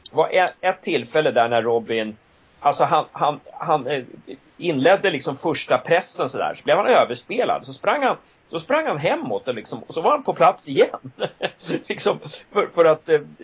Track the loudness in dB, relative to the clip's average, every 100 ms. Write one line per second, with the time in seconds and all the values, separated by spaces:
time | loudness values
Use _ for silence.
0 | -8 -2 0 2 0 -2 -4 -4 -4 -4
1 | -2 0 2 2 2 2 2 -2 -2 -4
2 | -4 -8 _ _ _ _ 0 2 2 0
3 | -2 -2 -2 -2 -10 -8 -2 -2 0 -6
4 | -8 -18 -18 -20 _ -8 -4 2 4 4
5 | 2 -2 -4 -4 -2 -2 0 -2 2 0
6 | 0 -4 -4 -2 -4 -4 0 2 4 4
7 | 4 0 -6 -2 0 -2 -4 -6 -2 0
8 | 0 -2 _ _ -12 -10 -2 -2 0 -2
9 | -2 -2 -2 -6 -4 -8 -8 -12 -10 -2
10 | 0 0 0 2 4 2 -2 2 2 0
11 | -14 -8 -8 -6 -8 -8 -8 -8 -6 -2
12 | -2 -2 -6 -16 -6 -2 -2 4 4 4
13 | 2 0 0 -18